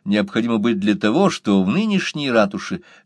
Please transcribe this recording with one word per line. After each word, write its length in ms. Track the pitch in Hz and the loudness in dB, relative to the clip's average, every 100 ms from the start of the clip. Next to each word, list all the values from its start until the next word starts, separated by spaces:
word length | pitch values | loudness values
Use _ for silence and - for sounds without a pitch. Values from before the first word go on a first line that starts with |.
необходимо 540 | - 104 101 113 117 113 | -2 0 0 -2 0 0
быть 200 | 117 110 | 0 0
для 160 | 104 | 0
того, 360 | 101 107 139 196 | 0 0 2 2
что 320 | - - 98 | 0 0 2
в 60 | 95 | 2
нынешней 640 | 156 220 190 - 156 143 | 0 0 0 -2 -6 0
ратуше 520 | 117 101 101 - 90 - - | 2 2 -2 -8 -12 -12 -20